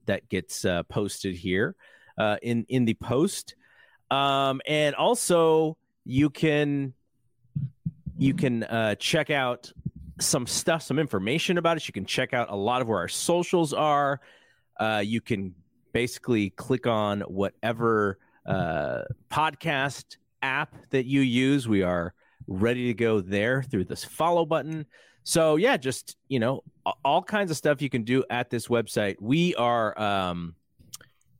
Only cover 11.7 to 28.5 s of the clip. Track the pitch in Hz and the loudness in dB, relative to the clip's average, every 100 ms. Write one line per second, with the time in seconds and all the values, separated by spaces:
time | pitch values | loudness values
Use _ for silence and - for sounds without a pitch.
11.7 | 165 - - 98 - 127 123 117 101 104 | 0 -4 -8 -4 -4 -2 -2 -2 -2 0
12.7 | 123 117 101 87 - - 175 170 180 156 | 0 0 0 -2 -4 0 0 2 0 2
13.7 | 110 151 143 139 139 - _ _ _ _ | 0 2 2 2 -2 -8 _ _ _ _
14.7 | - 110 107 104 113 - 107 95 90 _ | -4 -2 0 0 -4 -2 -4 -4 -12 _
15.7 | _ _ 113 123 - - 113 98 - - | _ _ -4 -4 -4 0 0 0 -4 -4
16.7 | 127 123 110 104 101 - 95 98 - 110 | -2 0 0 0 -2 -4 -4 -4 -2 -4
17.7 | 113 117 110 101 98 _ _ - 95 87 | 0 2 2 2 -2 _ _ -4 -2 0
18.7 | 78 71 62 - - _ 151 156 147 165 | -2 -2 -4 -8 -12 _ -2 -2 -2 -4
19.7 | 139 139 - - - _ _ 131 135 143 | -2 -2 -4 -14 -20 _ _ -4 -2 -4
20.7 | - - 135 123 139 131 120 131 143 117 | -10 -2 -2 2 2 4 4 4 2 2
21.7 | 101 90 87 87 - _ _ - 95 113 | 2 4 0 -2 -8 _ _ -10 0 0
22.7 | 123 123 107 117 110 90 101 110 131 131 | 2 -2 0 2 2 2 0 2 0 0
23.7 | 104 90 101 - - 165 175 160 160 151 | -2 -2 -6 -10 -2 2 2 2 -2 -2
24.7 | 160 147 _ _ _ - 170 160 156 226 | -8 -10 _ _ _ -2 4 4 6 4
25.7 | 147 131 120 - - - 131 113 135 - | 2 -2 -6 -10 -20 -4 0 0 -2 -8
26.7 | _ - - 135 160 190 214 196 151 156 | _ -6 -2 2 2 2 0 0 0 0
27.7 | 139 143 123 110 131 - 120 123 | 0 0 -2 0 0 0 -4 -2